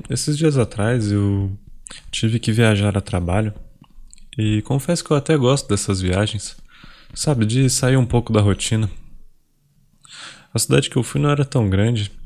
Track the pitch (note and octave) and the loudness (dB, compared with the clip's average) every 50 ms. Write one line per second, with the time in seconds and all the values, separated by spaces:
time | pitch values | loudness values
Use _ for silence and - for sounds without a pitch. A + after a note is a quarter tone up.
0 | - - - B2+ - - D3+ C#3+ E3 D#3 C#3+ C3+ A#2 - - - G2+ A2 B2 B2 | -6 -6 -6 -4 -2 -2 -2 2 2 2 4 2 0 0 0 -2 0 0 0 0
1 | A2 G#2 G#2 G2+ G2+ G2+ G2+ G2 G2+ F#2+ G2 - - - - - - - - - | 0 2 2 2 2 2 0 0 -2 -4 -6 -8 -12 -18 -20 -20 -18 -20 -20 -20
2 | - - - - - A2 A2 A#2 - - A2 A2 A#2 A2 G#2+ G2+ G2+ G#2 G2 G2+ | -16 -10 -6 -2 -2 0 0 0 0 0 2 4 4 4 4 4 2 2 0 0
3 | F#2+ - - F2+ F2 E2+ F2+ G2+ A2 G#2+ G#2 - - - - - - _ - - | -2 -2 -4 -4 -2 0 0 0 0 -2 -4 -8 -14 -18 -20 -20 -20 _ -20 -20
4 | - - - - - - - - G#2+ G#2+ G#2+ G#2+ G#2+ - B2 C#3 - - F3 E3+ | -20 -20 -20 -20 -20 -14 -6 -2 0 0 0 0 0 0 -2 -2 0 -2 -2 -2
5 | - - D#3 C#3+ C3+ - D#3+ D3 B2+ B2 C3+ C#3+ - - G2+ G2 - - G2+ F#2 | 0 0 0 0 2 2 2 4 4 4 2 2 0 -2 -2 -2 0 0 -2 0
6 | F#2 F2+ F2+ F#2+ G#2+ G#2+ - G2+ - - - - - - - - - - - - | 0 0 2 2 0 0 -2 -6 -8 -10 -14 -16 -20 -20 -20 -20 -20 -20 -20 -20
7 | - - - - - D#3 D3 A#2+ A2 G#2 A2+ B2+ C3+ B2+ - - - B2+ C3 C3 | -20 -16 -10 -4 0 0 2 2 2 2 2 2 2 2 2 2 2 2 4 2
8 | B2 - - A#2+ A2 - A2+ A2 G2+ G#2 F#2+ - - - A2+ A2 A2 G2 - - | 2 2 2 0 0 2 2 4 4 4 2 2 0 -2 -2 0 -2 -2 -4 -8
9 | - - - - - - - _ _ _ _ _ _ _ _ _ _ _ _ _ | -16 -18 -20 -20 -20 -20 -20 _ _ _ _ _ _ _ _ _ _ _ _ _
10 | _ - - - - - - - - _ - A#2 - - C#3 C#3 C#3 - - C3 | _ -20 -20 -20 -20 -20 -20 -20 -14 _ -4 -4 -2 2 2 0 0 0 -2 -4
11 | A#2 - - C#3 C#3+ D3 C#3+ C#3+ C#3+ C3+ - C3+ A2+ G2 F#2 F#2+ G#2 A2+ A#2+ A2 | -4 -2 -2 -2 0 0 2 0 0 0 0 0 0 2 2 2 2 2 0 -2
12 | G#2 G2+ - - - | -4 -6 -8 -14 -16